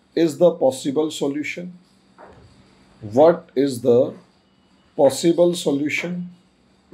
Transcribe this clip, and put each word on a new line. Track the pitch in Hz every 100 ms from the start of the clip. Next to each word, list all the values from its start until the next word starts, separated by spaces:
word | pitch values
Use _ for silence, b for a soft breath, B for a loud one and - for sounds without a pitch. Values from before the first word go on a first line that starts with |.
| _ 147
is | 165 135
the | 170 170
possible | 131 127 151 139 156
solution, | - 143 143 143 175 180 - _ _ _ _ - - - _ _ _ _ _
what | 107 117 160 175 - 127
is | 139 120
the | 120 120 107 - _ _ _ _ _ _ _ -
possible | 135 131 170 165 175 175
solution, | 165 139 147 - 175 180 - - _ _ _ _ _